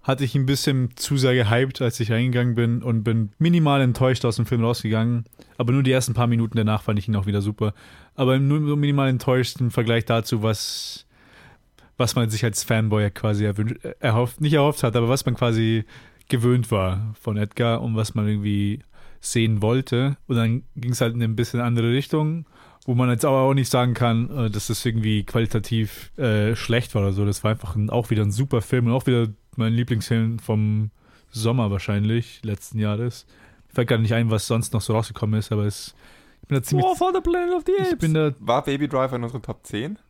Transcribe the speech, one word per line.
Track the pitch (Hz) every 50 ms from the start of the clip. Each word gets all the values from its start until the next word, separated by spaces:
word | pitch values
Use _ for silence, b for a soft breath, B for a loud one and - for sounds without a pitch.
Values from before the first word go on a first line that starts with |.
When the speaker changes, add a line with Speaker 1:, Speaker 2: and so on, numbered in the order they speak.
Speaker 1:
hatte | - - 135 135 139
ich | 120 -
ein | 139 131
bisschen | 131 139 135 - 151 135 131 127 123 -
zu | - - - 147
sehr | 135 127 131 123
gehypt, | 127 117 104 117 123 135 135 123 -
als | 131 117 - -
ich | 117 104
reingegangen | 117 113 123 127 120 123 123 123 117
bin | 117 117 117 117 127 -
und | 127 113 113 104
bin | 117 113 113 110 101 - _
minimal | 156 170 175 175 156 143 139 139
enttäuscht | 135 123 117 - 131 127 127 117 -
aus | 120 107
dem | - 117
Film | - 127 117
rausgegangen. | 113 117 120 - - 110 110 110 113 117 120 120 113 - B B B B B
Aber | - 120 117
nur | 127 139
die | 135 127 127
ersten | 131 123 - 110
paar | 117 120
Minuten | 120 120 117 117 110 -
danach | 113 107 107 107 104 -
fand | - 107 101
ich | 98
ihn | - 107
auch | 101 95
wieder | 104 101 101
super. | 98 104 104 - 110 104 B B B B B B B B B
Aber | - 135 127 131
nur | 135 139 139 147 156 151
so | 147 147
minimal | 147 143 143 143 143 139
enttäuscht | 135 131 120 - - 127 127 123 - - -
im | 127 117
Vergleich | - - 117 110 117 117 110
dazu, | - 117 113 107 - - 110 104
was, | 110 107 - - - - - - - - - - B B B B B B B B B B B _ _ _ b b b b
was | - 127 110 -
man | 127 117 110
sich | 110 107 -
als | 113 104 - -
Fanboy | - 120 110 113 107 107 107 104 101
quasi | - - - 107 104 101 107
erwünscht, | 104 98 101 107 113 - - - - - _
erhofft, | - 127 107 113 123 120 - -
nicht | 151 147 156
erhofft | 147 139 147 147 - -
hat, | 120 107
aber | 120 117
was | 113 131 131 -
man | 131 120
quasi | - 127 120 113 113 113 110 113 110 107 B B B B B B B B
gewöhnt | _ - 123 113 123 123 123 120 -
war | 110 98 95 92 92 98 107 110 107 -
von | - 117 104
Edgar | 104 104 104 - - 120 117 113 117
und | 120 117 110
was | 110 107 - -
man | 110 104
irgendwie | 104 107 104 104 104 101 101 101 101 107 131 - b b b b b b b
sehen | - - - 120 113 113 113 104
wollte. | 104 107 120 131 131 - 127 120 131 139 139 - -
Und | - 131
dann | 117 113 113 117 131 - - -
ging's | 147 117 123 123 -
halt | 127 117 117
in | 120 117
ein | 113 110
bisschen | 107 120 - - 120
andere | 120 120 120 117 113 117 120
Richtung, | 135 139 - - 156 151 151 160 170 151 B B B B B B B B
wo | - 123
man | 120 127 123
jetzt | 120 113 151
aber | 147 135 131 131
auch | 135 139
nicht | 139 127 -
sagen | - 127 123 123 117
kann, | - 123 117 113 113 120 185 185
äh, | 139 117 110
dass | 104 104 -
das | - 113 - -
irgendwie | 123 113 113 107 110 107 104 98
qualitativ, | - - 120 113 107 - 113 101 - 117 113 110 104 - - - - -
äh, | - 139 117 107 104 104 110 117
schlecht | - - - 113 120 - - -
war | 110 98
oder | 101 95
so. | 98 104
Das | 101 98 - -
war | 107
einfach | 110 - - 92 -
ein, | 110 104 107
auch | - 120 113 -
wieder | 117 104 107
ein | 101
super | 98 110 139 139 - 117
Film | 107 - - 127 120
und | 117
auch | 120 131 -
wieder | 135 123 120 117 110 101 _ _ _ -
mein | - 113 113 113
Lieblingsfilm | 117 120 - 123 110 92 - 120 113 113 113 117 110
vom | - - 110 107 107 107 107 107 107 107 b b b b b b b b
Sommer | - 110 110 113 120 127 113 101
wahrscheinlich, | 101 95 - - 104 101 104 107 113 120 117 - - - -
letzten | 110 101 - - - - 110
Jahres. | 107 104 104 104 120 123 - - - b b b b b b b b _
Mir | -
fällt | - 123
gerade | - 127 110
nicht | 113 104 117
ein, | 117 117 113
was | 110 107 -
sonst | - 117 113 110 - -
noch | 110
so | - - 110
rausgekommen | 110 110 - 107 - - 107 107 107
ist, | 101 -
aber | 113 104 104
es, | 104 - - - - - B B B B B B B B B
ich | B
bin | _ 143
da | 135 -
ziemlich | - 147 - 370
Speaker 2:
War | 381 359
for | - 359 381 359
the | 370
Planet | 370 339 349 359 349 349 359
of | 349 311
the | - 370 392
Speaker 1:
ich | 381 370
Speaker 2:
Apes. | 339 -
Speaker 1:
bin | 165 160 156
da | 156 156 151 131 -
Speaker 3:
War | 104 107 120 135 147
Baby | 143 139 139 147
Driver | 139 135 131 131 131 127
in | 120 120
unseren | 113 123 123 -
Top | - 110 - _
zehn | - - 104 120 160 214 - _